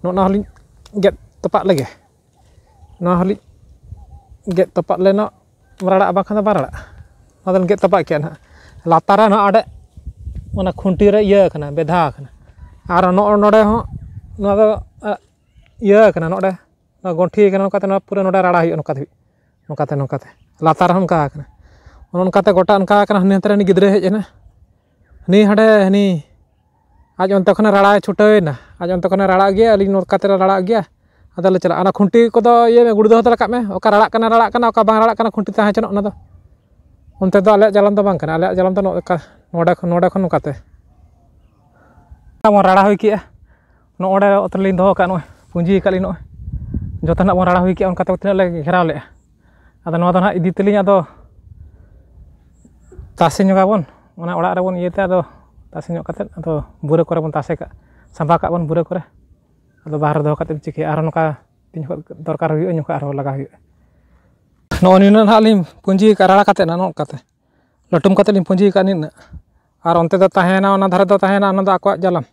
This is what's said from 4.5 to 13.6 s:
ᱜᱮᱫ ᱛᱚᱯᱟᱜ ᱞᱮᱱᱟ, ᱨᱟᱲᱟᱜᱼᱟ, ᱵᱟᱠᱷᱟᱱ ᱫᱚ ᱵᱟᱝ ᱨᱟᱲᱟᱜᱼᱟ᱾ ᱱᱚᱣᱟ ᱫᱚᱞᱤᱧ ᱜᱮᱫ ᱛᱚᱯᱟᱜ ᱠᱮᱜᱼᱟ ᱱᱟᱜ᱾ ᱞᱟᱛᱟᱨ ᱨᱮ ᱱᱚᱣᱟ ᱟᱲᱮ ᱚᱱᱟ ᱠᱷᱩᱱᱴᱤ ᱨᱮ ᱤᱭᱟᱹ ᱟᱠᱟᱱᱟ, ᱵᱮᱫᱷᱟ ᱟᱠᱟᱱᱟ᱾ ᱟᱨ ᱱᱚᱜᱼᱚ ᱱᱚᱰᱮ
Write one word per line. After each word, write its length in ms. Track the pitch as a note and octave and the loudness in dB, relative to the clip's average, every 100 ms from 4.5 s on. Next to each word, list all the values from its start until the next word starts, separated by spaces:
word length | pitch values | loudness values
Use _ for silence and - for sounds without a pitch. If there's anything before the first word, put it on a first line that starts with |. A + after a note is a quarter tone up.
| F3 | -2
ᱜᱮᱫ 120 | F#3 | -2
ᱛᱚᱯᱟᱜ 240 | - E3 F3 | -4 -4 -2
ᱞᱮᱱᱟ, 240 | F#3 G3 G#3+ _ _ _ _ _ | 0 0 -4 _ _ _ _ _
ᱨᱟᱲᱟᱜᱼᱟ, 320 | F#3 F#3+ G3 | -2 0 0
ᱵᱟᱠᱷᱟᱱ 240 | F#3 F#3+ G#3+ | -2 -4 -4
ᱫᱚ 60 | |
ᱵᱟᱝ 140 | G#3 F#3+ | -2 -2
ᱨᱟᱲᱟᱜᱼᱟ᱾ 240 | C3 - - - - _ _ _ | -4 -12 -20 -20 -20 _ _ _
ᱱᱚᱣᱟ 100 | - | -4
ᱫᱚᱞᱤᱧ 160 | F#3 F3 | -2 0
ᱜᱮᱫ 100 | G3+ | 0
ᱛᱚᱯᱟᱜ 240 | F#3+ F#3 D#3 | 0 0 0
ᱠᱮᱜᱼᱟ 120 | D#3 | -4
ᱱᱟᱜ᱾ 120 | D#3 D#3 _ - - - | -6 -12 _ -20 -20 -12
ᱞᱟᱛᱟᱨ 340 | E3+ E3 - G3+ | 0 0 2 2
ᱨᱮ 60 | G#3+ | 4
ᱱᱚᱣᱟ 140 | G#3 G3+ | 2 2
ᱟᱲᱮ 140 | G#3 - - _ - - - - - - G#3 | 2 -2 -14 _ -20 -20 -16 -16 -16 -12 -6
ᱚᱱᱟ 160 | F#3 | -6
ᱠᱷᱩᱱᱴᱤ 380 | - G3 F3+ G3+ | -4 -4 2 2
ᱨᱮ 100 | G3+ | 2
ᱤᱭᱟᱹ 240 | G#3 G3+ F#3 | 2 4 2
ᱟᱠᱟᱱᱟ, 240 | D#3 D3 | 0 -8
ᱵᱮᱫᱷᱟ 280 | D3 D#3 F3 D#3 | -6 -2 0 -2
ᱟᱠᱟᱱᱟ᱾ 200 | - C3+ - _ - - - - | -4 -20 -20 _ -20 -20 -20 -4
ᱟᱨ 160 | F3 F#3 | 0 2
ᱱᱚᱜᱼᱚ 240 | F#3 G#3 G#3 | 2 2 2
ᱱᱚᱰᱮ 240 | G#3 G#3+ | 4 4